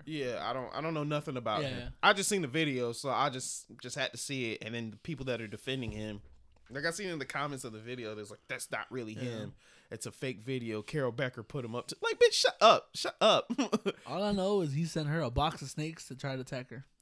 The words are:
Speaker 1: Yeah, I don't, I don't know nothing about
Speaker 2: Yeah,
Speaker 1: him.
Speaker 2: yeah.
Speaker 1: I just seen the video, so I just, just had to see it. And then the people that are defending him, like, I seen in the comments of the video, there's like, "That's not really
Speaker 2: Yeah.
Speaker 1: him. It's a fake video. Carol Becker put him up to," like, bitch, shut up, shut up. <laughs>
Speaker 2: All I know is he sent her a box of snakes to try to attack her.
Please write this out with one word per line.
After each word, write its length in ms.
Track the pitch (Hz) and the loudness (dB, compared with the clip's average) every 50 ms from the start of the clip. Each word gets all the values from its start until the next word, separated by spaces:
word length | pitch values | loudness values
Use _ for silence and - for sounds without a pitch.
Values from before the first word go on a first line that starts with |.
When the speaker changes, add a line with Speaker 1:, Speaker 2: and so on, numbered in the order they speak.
| - | -12
Speaker 1:
Yeah, 340 | 143 156 147 135 123 117 85 78 | -8 -4 -2 -2 -2 -2 -2 -2
I 100 | 113 123 | -2 -2
don't, 160 | 131 123 - - | -2 -4 -4 -4
I 80 | 131 | -4
don't 120 | 151 160 165 | -2 -2 -2
know 100 | 151 147 | 0 0
nothing 340 | 147 151 147 147 151 131 127 | 0 0 -2 -2 -2 -6 -4
about 240 | 117 113 107 92 | 0 0 0 0
Speaker 2:
Yeah, 60 | 76 135 | 0 -2
Speaker 1:
him. 80 | 127 120 | -4 -6
Speaker 2:
yeah. 80 | 120 123 - - - | -8 -8 -8 2 4
Speaker 1:
I 100 | 196 214 | 6 6
just 140 | 196 190 - | 6 4 2
seen 120 | 208 190 | 2 2
the 60 | 165 131 | 0 0
video, 440 | 120 160 160 147 131 123 123 117 | 2 2 2 2 2 0 0 -2
so 180 | 117 - - 135 | -2 -4 -2 0
I 200 | 120 113 135 147 | 2 4 4 2
just, 360 | 123 127 - - - - - - 107 - | 2 -2 -6 -6 -8 -8 -10 -14 -18 -12
just 140 | - 123 - 143 | -10 -10 -4 -2
had 140 | 131 - | -4 -4
to 60 | - 113 | -4 -6
see 360 | - - 139 131 120 113 107 | -6 -4 -2 -2 0 -2 -2
it. 100 | - - | -4 -4
And 100 | 110 117 | -6 -6
then 160 | 117 117 110 | -4 -6 -6
the 60 | 104 - | -8 -10
people 280 | - - 156 127 131 131 | -8 -8 -6 -6 -2 -2
that 120 | 120 117 | -2 -2
are 60 | 117 104 | -4 -6
defending 440 | 101 101 - 131 131 131 123 110 | -8 -8 -6 -4 -4 -2 -2 -4
him, 300 | 107 107 107 110 104 101 - - - - - - - - - - | -4 -4 -6 -6 -6 -8 -10 -16 -20 -20 -20 -20 -20 -20 -20 -12
like, 160 | 113 143 143 | -10 -4 -2
I 60 | 165 | -2
seen 180 | 170 196 208 185 | -2 -2 -4 -4
in 100 | 170 151 | -4 -4
the 60 | 131 | -6
comments 380 | - - 143 143 147 143 131 131 | -4 -4 -2 -2 -2 -4 -6 -8
of 80 | 120 110 | -8 -10
the 60 | 107 | -10
video, 360 | 110 120 127 123 117 107 107 | -8 -8 -8 -6 -6 -6 -6
there's 160 | 107 104 101 | -6 -8 -12
like, 80 | 107 - _ - | -12 -18 _ -10
"That's 220 | 127 123 - - | -8 -8 -6 -6
not 160 | 131 110 104 - | -4 -6 -6 -4
really 240 | 120 127 120 110 110 | -6 -6 -6 -6 -6
Speaker 2:
Yeah. 80 | 110 127 | -6 -6
Speaker 1:
him. 300 | 123 117 110 107 104 - - _ - - - - - | -6 -4 -6 -8 -8 -10 -14 _ -20 -20 -20 -14 -12
It's 140 | 120 110 - 120 | -10 -8 -8 -10
a 40 | |
fake 300 | - - 143 131 123 92 | -8 -6 -4 -4 -4 -6
video. 400 | 110 131 131 127 120 113 107 107 | -4 -4 -4 -2 -2 -2 -4 -4
Carol 300 | 107 - - 151 135 120 | -4 -2 -2 0 0 0
Becker 320 | 113 120 135 127 - 123 107 | 0 0 -4 -4 -4 -8 -12
put 200 | - - 143 120 | -8 -6 -6 -6
him 120 | 113 113 | -4 -6
up 120 | 123 - - | -6 -6 -6
to," 80 | - - | -8 -2
like, 160 | 403 466 440 - | 0 -2 6 8
bitch, 140 | 480 440 - | 8 8 8
shut 240 | - - - - - | 6 4 4 4 10
up, 300 | - 226 180 - - _ - | 10 10 10 10 6 _ -8
shut 200 | - - - - - | -4 -4 -4 0 4
up. 300 | - 220 185 127 - - 240 - 247 196 - - | 6 8 8 6 4 2 0 0 0 2 2 0
<laughs> 280 | - 196 - - - 120 | 0 0 -4 -4 -8 -8
Speaker 2:
All 160 | 143 180 202 | -4 -2 0
I 80 | 208 | 2
know 300 | 208 196 185 196 208 196 | 2 2 4 4 4 4
is 120 | 170 147 135 | 4 2 2
he 120 | 151 170 | 0 0
sent 220 | 160 - 165 151 143 | 0 0 -2 -2 0
her 120 | 151 170 | 0 0
a 80 | 151 117 | 0 0
box 320 | 120 135 143 165 165 - | 2 2 2 2 0 -2
of 80 | 139 135 | -10 -10
snakes 380 | - - 151 160 160 - - - | -6 -4 -4 -4 -6 -8 -12 -14
to 80 | 131 | -12
try 200 | 135 - 139 135 | -8 -6 -6 -4
to 60 | 131 | -4
attack 280 | 123 - 143 127 127 - | -6 -6 -6 -8 -8 -8
her. 140 | 120 127 139 _ _ _ | -12 -14 -14 _ _ _